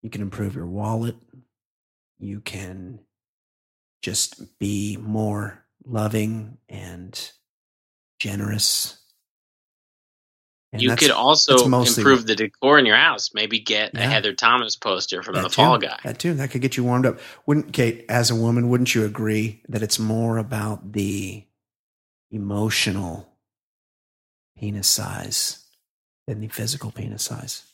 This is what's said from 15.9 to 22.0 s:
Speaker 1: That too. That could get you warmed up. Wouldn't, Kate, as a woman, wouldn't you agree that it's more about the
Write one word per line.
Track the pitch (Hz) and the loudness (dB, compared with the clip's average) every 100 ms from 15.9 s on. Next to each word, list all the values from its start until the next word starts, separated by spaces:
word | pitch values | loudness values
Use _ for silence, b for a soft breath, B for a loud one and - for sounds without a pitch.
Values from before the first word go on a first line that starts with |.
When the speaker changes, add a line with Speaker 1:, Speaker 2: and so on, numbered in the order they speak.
| - | -6
Speaker 1:
That | 131 117 | -10 -4
too. | 175 151 | -2 -2
That | 135 | -2
could | 127 | -2
get | 127 127 | -2 0
you | |
warmed | 123 123 127 | 2 4 2
up. | - B B - | 0 B B 0
Wouldn't, | 151 147 | 2 2
Kate, | - 120 113 - | 0 0 0 -2
as | 120 113 | 2 2
a | 113 | 2
woman, | 113 120 120 | 2 2 4
wouldn't | 123 123 | 2 4
you | 117 107 | 2 0
agree | 107 110 107 110 107 - | -2 0 0 -2 -6 -8
that | 107 | -4
it's | 107 - | -2 0
more | 110 113 117 113 | 0 0 0 0
about | 110 110 104 104 95 | -2 -4 -4 -6 -6
the | 104 98 101 95 101 - _ _ _ _ _ | -4 -2 -2 -6 -10 -16 _ _ _ _ _